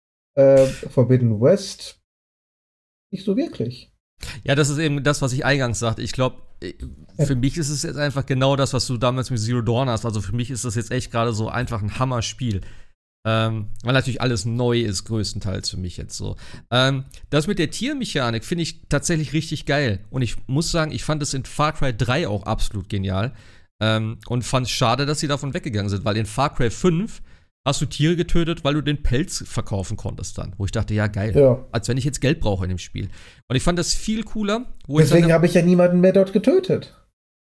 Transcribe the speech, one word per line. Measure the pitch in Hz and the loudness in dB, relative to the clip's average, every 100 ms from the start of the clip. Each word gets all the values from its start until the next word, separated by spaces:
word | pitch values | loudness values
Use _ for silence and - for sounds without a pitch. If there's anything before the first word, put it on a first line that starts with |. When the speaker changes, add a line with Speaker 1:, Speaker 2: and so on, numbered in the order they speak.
| _ _ _ - | _ _ _ 4
Speaker 1:
Äh, | 135 135 131 - - | 8 8 6 0 -2
Forbidden | - 117 127 123 104 | 2 4 4 4 4
West | 127 196 - - - - _ _ _ _ _ _ _ _ _ _ _ | 4 4 0 -14 -18 -20 _ _ _ _ _ _ _ _ _ _ _
nicht | 185 - | -6 -2
so | 202 | -2
wirklich. | 330 - 123 - - _ _ _ - - | -2 -4 -6 -8 -18 _ _ _ -14 -6
Speaker 2:
Ja, | - 143 | 0 2
das | 147 | 2
ist | 143 | 0
eben | 160 143 | 0 2
das, | 139 147 | 0 2
was | 135 | 0
ich | 123 127 | 0 0
eingangs | 143 123 104 | 2 0 0
sagte. | 117 110 | -2 -2
Ich | 117 | -4
glaub, | - 127 - - - | -2 -2 -2 -14 -14
äh, | 87 - - - - - | -14 -12 -14 -16 -10 -2
Speaker 1:
Ja. | 135 | 0
Speaker 2:
für | 131 | 2
mich | 139 151 | 0 0
ist | 143 | -2
es | 143 | -4
jetzt | 165 - | -4 -2
einfach | 147 131 131 | -2 -2 -2
genau | 131 135 139 | 2 4 4
das, | 135 | 2
was | 127 - | 0 -2
du | 120 | 0
damals | 123 127 123 | 0 0 -2
mit | 123 | -2
Zero | 110 123 | 0 0
Dawn | 113 117 135 | 2 2 0
hast. | 110 117 | 0 -2
Also | 107 | -4
für | 90 117 | -2 -4
mich | 120 | -4
ist | 127 123 | -4 -4
das | 110 | -4
jetzt | 110 | -4
echt | 127 - | -4 -2
gerade | 117 117 | -2 0
so | 107 110 | 0 -2
einfach | 104 123 117 | -2 -4 -4
ein | 104 107 | -4 -2
Hammerspiel. | 131 120 - - 123 98 - - - _ _ _ 110 | -2 -2 -4 -4 -4 -4 -6 -14 -20 _ _ _ -2
Ähm, | 110 113 110 101 - | 0 0 -2 -6 -4
weil | 117 | 0
natürlich | 131 123 104 | 0 0 -2
alles | 127 120 117 | -2 0 -2
neu | 117 123 120 | 0 2 2
ist, | 110 90 - | 0 -4 -4
größtenteils | 110 98 104 98 98 - | -4 -2 -4 -6 -4 -6
für | 92 | -6
mich | 90 - | -8 -10
jetzt | - - | -12 -8
so. | 101 - - - - | -8 -8 -12 -16 -2
Ähm, | 123 131 135 135 - - | 2 2 0 -6 -16 -2
das | 143 151 | 0 0
mit | 196 | 0
der | 156 | -2
Tiermechanik | - 247 285 233 147 120 113 - | -2 -4 -4 -4 -2 -2 -2 -4
finde | 170 | -4
ich | 160 - - | -4 -8 -2
tatsächlich | 147 - 160 139 | -2 0 -2 0
richtig | 151 156 151 - | -2 -2 -6 -2
geil. | 143 135 95 - | 0 0 -2 -4
Und | 131 | -4
ich | 120 - - | -2 -2 -2
muss | 135 165 | -2 0
sagen, | 170 156 | 0 -2
ich | 120 | -4
fand | - 151 | -4 -2
es | 147 | -4
in | 143 | -6
Far | - - 151 | -6 -2 -2
Cry | - 139 107 | 0 0 0
drei | 113 139 143 | 0 0 -2
auch | 104 | -4
absolut | - 110 - 101 90 | -4 0 0 0 -4
genial. | 101 95 95 117 - - - _ _ | -4 -2 -2 -2 -6 -18 -20 _ _
Ähm, | 110 110 110 113 - | 0 0 -2 -6 -4
und | 123 | -4
fand | - 131 123 | 0 -2 -2
es | |
schade, | - 120 120 143 | 0 2 2 0
dass | 143 | -2
sie | 147 | -2
davon | 139 139 | -2 -4
weggegangen | 180 175 104 101 | -6 -4 -2 -2
sind, | 98 110 | -2 -2
weil | 104 | -2
in | 107 | -2
Far | - 147 - | -2 -2 2
Cry | 123 | 0
fünf | - 185 160 220 - - - _ _ 139 | 2 2 2 -2 -8 -16 -20 _ _ -4
hast | 139 | -2
du | 110 | -2
Tiere | - 151 170 | 0 0 2
getötet, | 170 170 165 165 | 2 4 2 0
weil | 143 151 | 0 0
du | |
den | 143 143 | 0 0
Pelz | - 123 180 - - | 2 2 0 -6 -6
verkaufen | - - 101 92 101 | -6 -2 -4 -4 -6
konntest | 98 - - - | -6 -8 -8 -8
dann. | - - | -10 -6
Wo | |
ich | 98 | -4
dachte, | 117 104 | -2 -2
„Ja, | 107 104 | 0 0
geil. | 104 107 143 | -2 2 6
Speaker 1:
Ja. | 135 123 - | 6 4 -2
Speaker 2:
Als | 110 - | -4 -2
wenn | 131 | -2
ich | 139 | -2
jetzt | - | 0
Geld | 131 160 | -2 0
brauche | 110 92 | 0 0
in | 90 | -2
dem | 90 | -6
Spiel.“ | - 98 98 - - - - | -6 -8 -10 -12 -18 -20 -4
Und | 127 | 0
ich | |
fand | - 175 | 0 0
das | 160 | 0
viel | - - 220 | -2 -2 -4
cooler, | 214 220 202 220 254 - - | -4 -4 -2 -2 -4 -12 0
wo | 147 | 4
ich | 147 | 6
Speaker 1:
Deswegen | 170 | 6
Speaker 2:
dann | 165 | 6
Speaker 1:
habe | 165 170 | 6 4
ich | |
ja | 175 | 4
niemanden | 170 180 175 180 | 6 6 6 6
mehr | 185 | 6
dort | 190 190 | 6 4
getötet. | 208 220 370 - - - - _ _ _ _ | 2 4 4 2 -2 -4 -20 _ _ _ _